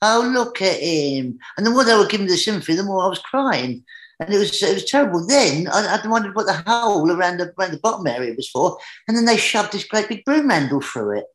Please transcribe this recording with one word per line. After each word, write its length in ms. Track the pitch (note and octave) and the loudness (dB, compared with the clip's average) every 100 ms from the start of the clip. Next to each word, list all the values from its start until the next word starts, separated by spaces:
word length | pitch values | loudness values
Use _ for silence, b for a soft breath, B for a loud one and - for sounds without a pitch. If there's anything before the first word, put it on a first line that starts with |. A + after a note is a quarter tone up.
Oh, 280 | G#3+ A3+ B3 | 4 2 2
look 300 | B3+ A#3+ - | 0 -2 0
at 180 | F#3+ E3+ | 0 0
him. 580 | - E3 C#3+ C#3 B2+ B2 B - | 0 0 0 -2 -4 -8 B -2
And 100 | G#3 | 0
the 40 | |
more 140 | A#3+ | 4
they 100 | B3 | 6
were 120 | A3+ G3+ | 6 6
giving 200 | G#3+ G3 | 2 0
me 60 | |
the 60 | F3+ | 0
sympathy, 360 | - G#3 D#3 | 0 -4 -2
the 100 | E3 | -2
more 200 | G3+ F#3+ | 0 0
I 40 | F#3 | 0
was 100 | F3+ | -2
crying. 680 | - C4 C4+ A3+ B2+ B2+ - B B B | -6 -2 0 0 -2 -6 -12 B B B
And 140 | D#3+ | -2
it 60 | D4 | 0
was, 240 | D4 - | 0 0
it 120 | F#3+ | 0
was 100 | G3 | 0
terrible. 420 | - C#4 C#4+ F3 E3+ | 0 2 2 0 2
Then 420 | C#4 A3+ C#3+ F3 | 4 4 2 -2
I, 320 | F#3 G#3 G3+ | 0 0 -2
I 60 | G#3+ | 0
wondered 260 | A3+ G#3 | -2 -2
what 120 | G3 A3 | -4 -2
the 160 | E3 E3+ | -2 0
hole 440 | A#3 A#3 G3+ D#3 | 0 2 2 2
around 280 | F3 F3+ F3 | 2 0 0
the, 140 | F3 - | -6 -4
around 140 | F#3 | -4
the 60 | D#3 | -2
bottom 280 | A3 A3+ E3+ | -2 -2 -4
area 280 | B2 B2+ | -4 -4
was 140 | A2+ - | -6 -8
for, 280 | - E3 - B B - | 0 0 0 B B -2
and 80 | A3+ | 0
then 80 | |
they 120 | A#3 A3 | 4 4
shoved 360 | - A3+ G#3 | 2 0 -2
this 120 | G3+ | -4
great 240 | - G#3+ G#3 | -4 -2 -2
big 160 | A3+ | -6
broom 260 | - D4 D4 | 0 2 4
handle 300 | F#3 C#3 C#3 | 2 2 -2
through 380 | C#3 - G#2 G#2 | -4 -6 -4 -4
it. 60 | G#2 | -6